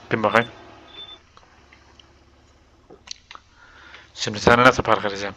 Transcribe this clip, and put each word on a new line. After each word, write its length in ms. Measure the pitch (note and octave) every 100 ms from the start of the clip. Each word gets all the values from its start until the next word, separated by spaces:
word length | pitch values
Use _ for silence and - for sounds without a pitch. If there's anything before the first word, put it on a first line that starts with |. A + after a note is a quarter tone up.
| -
Bin 120 | A#2
bakayım. 260 | G#2+ A2 A#2 - - - - - - - _ _ _ _ _ _ _ - _ _ _ _ _ _ _ _ _ - - - _ - _ _ - - - - -
Şimdi 260 | - - G#2
seni 180 | G2 A#2+
nasıl 260 | B2+ A#2+
park 220 | - A2+ G#2
edeceğim? 300 | G2 G2+